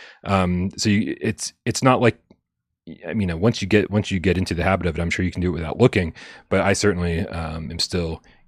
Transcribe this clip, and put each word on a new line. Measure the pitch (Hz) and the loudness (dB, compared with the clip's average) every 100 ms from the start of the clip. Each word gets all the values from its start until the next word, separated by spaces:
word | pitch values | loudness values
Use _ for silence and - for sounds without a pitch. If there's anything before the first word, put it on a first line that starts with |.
| - - | -20 -10
Um, | - 98 90 90 95 - | 0 2 2 0 -2 -2
so | - | 2
you, | 101 - - | 2 0 -2
it's, | 220 - - - | -4 -4 -8 -8
it's | - - | -4 2
not | 131 117 | 4 4
like, | 117 - _ _ _ _ _ _ - - 85 | 4 2 _ _ _ _ _ _ -20 -14 -6
I | |
mean, | 107 | -2
you | 92 | -2
know, | 80 | 0
once | 113 - | 0 0
you | 92 | 2
get, | 104 - | 2 2
once | 104 - | 0 0
you | 95 | 0
get | 92 87 | 2 2
into | 92 | 0
the | 85 | 0
habit | 95 95 90 | 0 0 0
of | 78 | -2
it, | |
I'm | 87 | -2
sure | - | -2
you | 90 | -2
can | 87 | -2
do | 90 | -2
it | |
without | 85 80 - | -2 -4 4
looking, | 120 101 82 - - - - | 4 4 -2 -6 -16 -20 -2
but | 95 | 0
I | 95 | 2
certainly, | 98 104 87 87 82 - | 2 2 0 0 -2 -4
um, | 85 80 82 80 | -6 -6 -8 -8
am | 82 | -6
still | - 90 82 78 - _ | -4 -2 -4 -6 -14 _